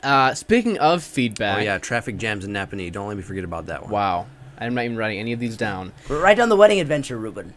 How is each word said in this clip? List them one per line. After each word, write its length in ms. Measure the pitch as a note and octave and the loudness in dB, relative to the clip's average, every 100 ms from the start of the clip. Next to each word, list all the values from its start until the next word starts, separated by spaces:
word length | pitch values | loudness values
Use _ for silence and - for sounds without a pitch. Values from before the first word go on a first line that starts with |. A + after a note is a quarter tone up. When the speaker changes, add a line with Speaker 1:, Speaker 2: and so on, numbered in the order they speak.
Speaker 1:
Uh, 320 | C3+ C#3 C3 B2+ | 2 4 4 0
speaking 420 | - A3+ A#3 G3+ | 2 2 2 2
of 240 | D3+ F3 | 2 2
feedback. 540 | - - A#2+ A2+ G#2 G2 | -2 -2 -2 0 -2 0
Speaker 2:
Oh, 40 | |
yeah, 180 | G#2+ F#2+ | 0 -2
traffic 380 | - A#2+ A2 G2 | -2 -4 -4 -6
jams 280 | A2 G#2 G2 | -4 -4 -4
in 60 | |
Napanee. 400 | G2+ F#2+ G2+ F2+ | -6 -6 -6 -6
Don't 160 | E2+ G2+ | -6 -8
let 100 | G2+ | -8
me 60 | |
forget 200 | F2+ F#2+ | -8 -8
about 220 | F2+ E2+ E2 | -6 -8 -8
that 160 | D#2 | -10
one. 80 | - | -4
Speaker 1:
Wow. 360 | G#2 G2+ F2 - - - - | 0 0 0 -4 -16 -20 -10
I'm 160 | A#2 B2 | -4 -2
not 100 | A#2+ | -2
even 100 | A2+ | -2
writing 220 | A2 G2+ | -4 -4
any 140 | A2+ | -4
of 60 | A#2 | -4
these 180 | A#2+ A2 | -4 -2
down. 340 | A2 F#2+ F#2 - - | -4 -4 -8 -14 -6
Speaker 3:
Write 300 | D3 F#3 G#3+ | 2 4 4
down 120 | A#3 | 6
the 60 | G#3 | 8
wedding 220 | G#3 G3+ | 8 8
adventure, 380 | D3+ D3 C3+ A#2+ | 2 -2 -2 -6
Ruben. 380 | A2 F2+ G2 | -8 -10 -14